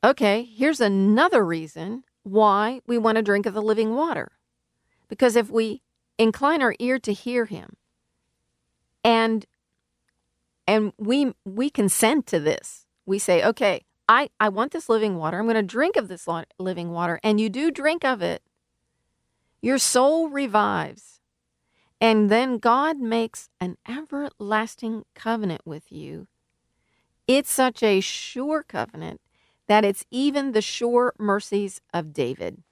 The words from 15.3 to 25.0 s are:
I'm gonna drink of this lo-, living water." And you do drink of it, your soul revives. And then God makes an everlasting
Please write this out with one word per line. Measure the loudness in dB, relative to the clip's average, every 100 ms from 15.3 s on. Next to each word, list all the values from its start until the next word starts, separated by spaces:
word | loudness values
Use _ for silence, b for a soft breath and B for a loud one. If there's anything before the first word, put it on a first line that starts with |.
| -4
I'm | -2
gonna | 0
drink | -2 -2 0 0
of | -2
this | -10 -8
lo-, | -8 -8 _
living | -8 -6 -8
water." | -4 -4 -2
And | 0 2
you | 0
do | 0 -2
drink | 0 -2 0 -2
of | -2
it, | -4 -6 _ _ _ _ _ _ _ _ _ _ _ _
your | -2 0
soul | 2 4 4 2 0
revives. | -4 -2 0 0 -2 -6 -10 -20 _ _ _ _ _ _ _ _ _
And | 2 4 4
then | 4 2 0
God | 2 2 2 -2
makes | -2 -2 -4 -8 -20 _
an | -10 -10 -12
everlasting | -12 -10 -8 -8 _ -4 -4 -4 -8 -10 -10